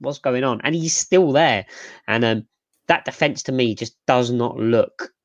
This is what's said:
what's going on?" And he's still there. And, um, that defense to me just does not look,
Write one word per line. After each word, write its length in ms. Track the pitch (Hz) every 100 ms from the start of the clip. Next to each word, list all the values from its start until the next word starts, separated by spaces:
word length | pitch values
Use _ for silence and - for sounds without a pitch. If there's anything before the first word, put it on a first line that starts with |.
what's 160 | 139 143
going 260 | 135 123
on?" 180 | 131 113
And 100 | 139
he's 220 | 165 160 -
still 360 | - 180 170
there. 360 | 139 160 107 - - - - -
And, 180 | 113 117
um, 220 | 113 110 _ _ _ -
that 180 | 170 -
defense 380 | - 151 113
to 80 | -
me 240 | 131 120 104
just 200 | 113 _ -
does 240 | 127 120
not 260 | 120 120 -
look, 560 | 113 117 101 - - _